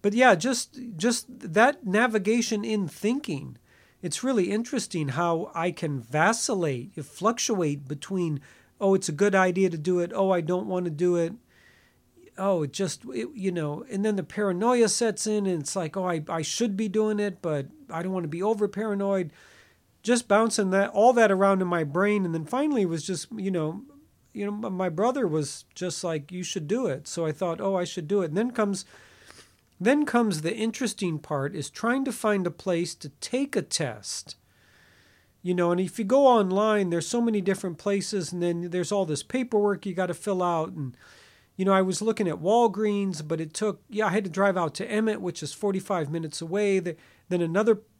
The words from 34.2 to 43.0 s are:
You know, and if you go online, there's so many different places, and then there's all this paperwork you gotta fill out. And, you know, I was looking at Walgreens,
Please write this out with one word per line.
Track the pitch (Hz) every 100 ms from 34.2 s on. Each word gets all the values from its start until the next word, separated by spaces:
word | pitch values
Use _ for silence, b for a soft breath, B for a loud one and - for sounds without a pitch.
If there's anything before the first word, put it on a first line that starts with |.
| - - b b b b b b b b b b
You | 180
know, | 180 175
and | 175
if | 190 -
you |
go | 196 262 277
online, | 240 190 190 214 208 185
there's | 170 165
so | 240
many | 233 214
different | 185 190 190 160
places, | 208 202 - 202 156
and | 180
then | 175 170 175
there's | 180 165
all | 202 180
this | 147
paperwork | - 262 247 214 208 196 196
you |
gotta | 180 185
fill | 175 - 190
out. | 175 165 160
And, | 170 135 B B B B B B -
you |
know, | 190
I | 190
was | 185 185
looking | 220 220 196
at | -
Walgreens, | 160 233 233 196 214 202